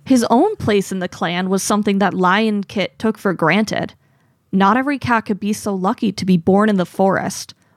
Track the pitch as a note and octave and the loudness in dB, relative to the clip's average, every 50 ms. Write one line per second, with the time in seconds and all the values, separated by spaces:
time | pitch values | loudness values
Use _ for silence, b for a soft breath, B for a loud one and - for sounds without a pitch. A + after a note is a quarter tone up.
0 | _ - C4 A#3+ A3+ - A3+ B3 E4+ A4 G#4+ - - A#3 G#3 G3+ F#3+ - F#3+ F#3+ | _ 2 2 2 4 2 2 2 2 2 0 -2 -2 0 0 0 0 -2 -6 -6
1 | F3 - - - G3 E3+ F3 F3 F#3 F#3 G3 F#3+ - - G#3+ G#3 G#3 G#3 G3+ G3 | -6 -8 -6 -6 -6 -4 -2 -2 -2 0 -2 -2 0 0 0 0 0 0 0 2
2 | G#3 F3+ - F#3 F3+ F3+ F#3 G#3 A3+ A3 G#3 G3+ F#3+ - - G#3 F3 - - - | 0 0 2 2 2 2 2 2 2 0 -2 -4 -6 -6 -6 -6 -6 -6 -6 -4
3 | - A3 G#3+ - - G3+ E3+ - E3+ D#3 E3+ G#3 A3 - - - - - - _ | -4 -4 -4 -2 -2 -4 -2 0 0 2 2 2 0 -2 -4 -6 -6 -8 -10 _
4 | _ _ _ _ _ _ _ _ _ _ - F#3+ G3 G3 G#3+ B3+ C4 C#4+ C#4+ B3+ | _ _ _ _ _ _ _ _ _ _ 0 2 2 4 2 2 0 -2 -4 -4
5 | - B3 A#3+ A3+ A3 - G#3+ F#3 G3+ G3+ G#3+ - - G#3+ G3 F#3 F3+ G3 B3 - | -2 -2 -2 -2 -2 -4 -6 -4 -4 -4 -4 -4 -4 -6 -4 -2 -2 -2 -2 -2
6 | - G3+ F#3 - F#3 F#3+ F#3 E3+ - F#3+ F#3+ G3+ G#3 A3 G#3 F#3 F3 - - - | -2 -4 -4 -2 0 2 2 2 4 2 4 4 4 2 2 0 -2 -2 -2 0
7 | F#3+ G3 F3 - - - - - - - - _ _ _ _ | 0 2 2 0 -2 -4 -8 -10 -12 -16 -20 _ _ _ _